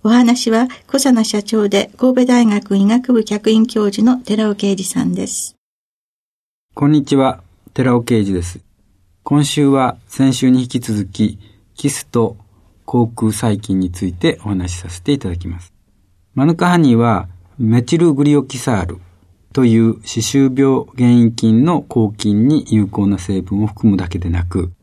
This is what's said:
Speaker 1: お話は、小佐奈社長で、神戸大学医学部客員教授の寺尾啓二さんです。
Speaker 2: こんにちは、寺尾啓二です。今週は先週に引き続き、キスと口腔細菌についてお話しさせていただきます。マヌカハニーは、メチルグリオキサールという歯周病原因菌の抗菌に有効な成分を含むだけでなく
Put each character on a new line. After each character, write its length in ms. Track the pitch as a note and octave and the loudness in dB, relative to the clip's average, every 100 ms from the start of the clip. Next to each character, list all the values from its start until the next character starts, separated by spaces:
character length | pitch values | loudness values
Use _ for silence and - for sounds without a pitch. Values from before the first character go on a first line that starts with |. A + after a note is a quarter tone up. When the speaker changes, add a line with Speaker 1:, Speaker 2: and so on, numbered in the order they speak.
Speaker 1:
お 60 | G#3+ | 4
話 420 | A#3+ A#3 B3 A3+ | 4 4 2 0
は、 160 | A3 B3+ - _ | 0 0 -6 _
小 80 | |
佐 120 | C4+ C4+ | -2 2
奈 220 | A#3+ A3 | 2 2
社 140 | G#3 | -2
長 260 | G3+ A3 G#3 | -2 -2 0
で、 220 | G3 - - | 0 -2 -2
神 200 | B3+ B3+ | 0 2
戸 80 | B3+ | 2
大 200 | B3 A3+ | 4 2
学 320 | G#3 G3 G3 | 0 -2 0
医 80 | G3+ | 2
学 260 | A#3+ B3+ | 2 2
部 120 | A#3+ | 0
客 260 | A3 G#3 A3 | 0 -2 2
員 160 | A3 A3+ | 2 2
教 200 | A3 G#3 | 0 -2
授 180 | G3 | 0
の 140 | A3+ B3+ | 0 0
寺 340 | - G#3+ G#3+ | -2 -2 -2
尾 40 | G3+ | -2
啓 200 | G3+ G3 | -2 -2
二 80 | |
さ 200 | F#3 - | -4 -4
ん 120 | F3+ F3+ | -4 -4
で 100 | - | -6
す。 300 | - - _ _ _ _ _ _ _ _ _ _ _ _ - | -8 -12 _ _ _ _ _ _ _ _ _ _ _ _ -2
Speaker 2:
こ 120 | C#3+ | 2
ん 40 | |
に 120 | D3+ | 2
ち 120 | B2+ C#3 | 2 2
は、 260 | C3 - _ _ - | 0 -2 _ _ -10
寺 220 | - C3 B2 | -2 0 0
尾 80 | |
啓 200 | A#2 A#2 | 0 0
二 80 | G2+ | 0
で 120 | F#2 | -2
す。 160 | F2 - _ _ _ _ _ _ | -6 -12 _ _ _ _ _ _
今 200 | - C#3+ | -2 0
週 240 | C#3+ - C#3 | 0 0 2
は 300 | C#3 B2+ - _ | 2 0 -4 _
先 260 | - C3+ | 0 0
週 160 | B2+ C3 | 2 2
に 120 | B2+ | 2
引 60 | B2 | 0
き 120 | B2+ | -6
続 260 | A#2+ G#2+ F#2+ | -4 -4 -4
き、 340 | - G#2+ - - _ _ | -2 -4 -4 -20 _ _
キ 160 | - C#3+ | -6 -6
ス 160 | - - | -6 -4
と 320 | A#2+ A2+ A2 - _ _ _ - | -2 -2 -4 -20 _ _ _ -4
口 220 | B2 A#2 | 0 0
腔 240 | A#2+ A2 | -2 -4
細 260 | G2+ A2+ G2+ | -2 -4 -4
菌 220 | - F#2+ | -2 -2
に 120 | F#2 | -2
つ 140 | F2 F#2+ | -4 -8
い 80 | |
て 260 | F2+ E3 - G#2+ | -2 -4 -4 -6
お 40 | |
話 240 | F#2+ F2+ | -6 -6
し 40 | F2+ | -10
さ 140 | E2 | -14
せ 100 | - | -10
て 100 | - | -4
い 60 | C#3+ | -4
た 120 | F#2+ | -4
だ 80 | E2+ | -8
き 100 | F2 | -8
ま 120 | F2 | -12
す。 140 | - _ _ _ _ _ _ - | -16 _ _ _ _ _ _ -2
マ 100 | C#3+ | -2
ヌ 100 | E3+ | 0
カ 140 | F3+ | 2
ハ 80 | F3 | 4
ニ 140 | D3 | 4
ー 40 | A2+ | 4
は、 320 | A#2 G2+ - - _ - | 2 0 -4 -16 _ -4
メ 240 | A2 A#2+ | 0 0
チ 160 | A#2+ E3 | 0 2
ル 160 | E3+ | 2
グ 120 | C#3 D3 | 2 2
リ 100 | D3 | 2
オ 80 | |
キ 160 | C3+ B2 | 0 -8
サ 160 | C#3 G#2+ | -4 -4
ー 100 | F2 | -4
ル 140 | - - _ _ _ _ | -10 -18 _ _ _ _
と 120 | C#3 B2 | 0 2
い 100 | A2+ | 4
う 220 | A2+ G#2+ | 2 0
歯 180 | - A#2 | -8 -6
周 300 | A2 C#3 C3+ B2+ | -2 2 2 2
病 300 | C#3 C3 - - | 2 2 -4 0
原 140 | A#2+ | 4
因 220 | A#2+ A#2 | 4 4
菌 340 | A#2 A2+ A2 D#3 | 2 2 2 2
の 160 | E3+ | 0
抗 300 | - A#2+ G#2+ | -2 -2 -2
菌 360 | G#2+ G#2+ G#2 B2 | -2 -2 2 2
に 160 | D3+ - | 0 0
有 160 | A2 F#2+ | 0 0
効 220 | G2+ G2+ | -2 -2
な 100 | G2 | -2
成 240 | - F#2+ | -4 -6
分 220 | F2+ G2+ | -4 -4
を 40 | G#2+ | -4
含 220 | - A2+ | 0 0
む 80 | G2 | 0
だ 100 | F2 | -2
け 120 | F2 | -6
で 100 | F2 | -4
な 140 | F2 | -4
く 280 | F2 F#2+ F2 - | -2 -4 -6 -10